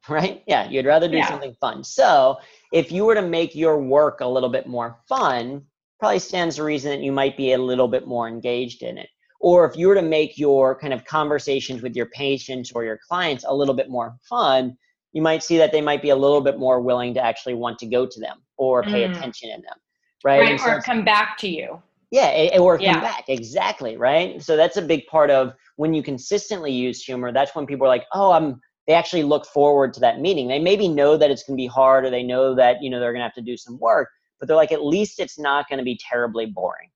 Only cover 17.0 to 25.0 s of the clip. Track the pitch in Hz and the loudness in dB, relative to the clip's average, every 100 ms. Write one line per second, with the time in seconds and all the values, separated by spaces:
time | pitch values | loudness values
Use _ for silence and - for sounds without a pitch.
17 | 123 123 120 113 127 120 120 120 117 123 | -2 -2 -2 -4 -8 -6 -6 -8 -4 -2
18 | 127 110 - - _ - 131 127 156 208 | -2 -8 -14 -14 _ -4 0 2 2 0
19 | 185 175 131 - 113 110 - - _ _ | -2 -4 -10 -12 -16 -16 -16 -20 _ _
20 | _ _ 139 139 226 - 240 - - 233 | _ _ 2 4 4 2 -2 -2 -2 -2
21 | 214 208 214 - 202 156 - 170 _ _ | 0 0 -2 -6 -8 -8 -10 -14 _ _
22 | _ 254 214 143 165 190 180 170 190 165 | _ 2 2 2 2 6 6 4 2 0
23 | - - - 131 113 147 190 214 123 117 | -2 -8 -6 -6 -4 -4 -4 -4 -10 -2
24 | 123 156 185 170 156 156 170 196 160 156 | 2 2 0 -8 -2 2 2 0 -2 -2